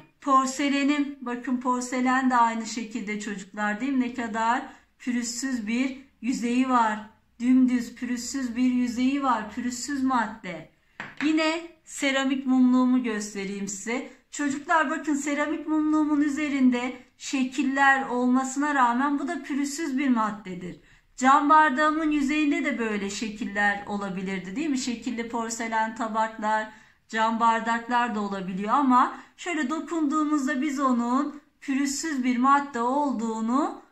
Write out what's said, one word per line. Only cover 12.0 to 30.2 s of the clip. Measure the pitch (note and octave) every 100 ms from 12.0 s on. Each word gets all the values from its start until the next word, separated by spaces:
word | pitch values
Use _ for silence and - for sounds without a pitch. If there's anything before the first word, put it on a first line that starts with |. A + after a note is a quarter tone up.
| C#4+ C4+ C4+ C4 C4
mumluğumu | C4 B3+ B3+ B3+ B3+
göstereyim | A3+ G#3 G#3 G3+ F#3+ G3+ G3
size. | - A3 B3+ B3+ - _
Çocuklar | - C#4+ D4+ - E4 D4
bakın | D#4+ D#4+
seramik | C#4+ D4+ C#4+ D4 D#4+ -
mumluğumun | D#4 D4+ D#4 D4+ D4
üzerinde | D4+ D4+ D4+ C#4 B3+ A#3+ B3 - - -
şekiller | - C4+ B3+ - C4+ C4+ C#4 C4 -
olmasına | B3 B3 B3+ B3+ C#4 D4
rağmen | C#4 A#3+ A#3+ C#4+ C#4+
bu | E4
da | E4+
pürüzsüz | - C#4+ C#4 - D#4+ C4
bir | C#4
maddedir. | A#3 G#3+ G#3 F#3 F3 F3 D3 _ _ _ -
Cam | B3+ D4 D4
bardağımın | D#4 D4+ C4 D#4 D#4 D#4
yüzeyinde | D4 C4 D4+ D4 E4+
de | D4+ A#3
böyle | A3+ G#3 G3
şekiller | - A3 G#3+ G3+ G3+ G#3 G3 -
olabilirdi, | G3+ G3+ F3+ F#3+ F#3+ F3+ G3+
değil | D#4
mi? | B3+
Şekilli | B3 A3+ B3+ A3 A#3
porselen | A#3 A3+ A3+ A3+ A3+ A3 A3
tabaklar, | A3 A3 A3 A3 G#3+ G#3+ A3 - _ _ -
cam | A3 A3+ A3+
bardaklar | A#3 A3+ A3+ A#3 A#3 A#3+ A#3+
da | G#3
olabiliyor | G3+ G3 F#3 F#3+ G#3
ama | C4+ C4+ B3 D#4 - - -
şöyle | F#4 D#4 B3
dokunduğumuzda | D#4+ - E4 C#4+ D#4